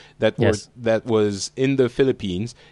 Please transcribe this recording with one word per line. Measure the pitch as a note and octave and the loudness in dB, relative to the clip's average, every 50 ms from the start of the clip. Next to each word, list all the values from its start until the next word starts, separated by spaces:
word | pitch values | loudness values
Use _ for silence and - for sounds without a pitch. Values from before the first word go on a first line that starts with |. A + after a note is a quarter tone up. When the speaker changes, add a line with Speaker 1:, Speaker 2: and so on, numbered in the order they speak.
| - - _ - | -20 -20 _ -2
Speaker 1:
that | A2+ A2 - - | 0 0 0 2
were, | A#2 G2+ | 0 0
Speaker 2:
Yes. | G#2 G2+ - - _ | 0 -2 -6 -12 _
Speaker 1:
that | B2 A#2+ A2+ A2+ A2 - | -6 -2 0 0 0 0
was | B2+ A#2 A2 G#2 G#2 G2+ G2 - - - | 0 0 2 2 0 0 -4 -8 -10 -4
in | - C3+ C3+ C#3 C3 | -2 -2 0 2 2
the | B2+ A#2 | 0 0
Philippines. | - - C#3+ C3 B2 - - G2 F2+ F2+ G#2+ A#2+ - - - - | 2 2 2 2 0 -2 -4 -6 -4 -4 -6 -8 -10 -14 -20 -20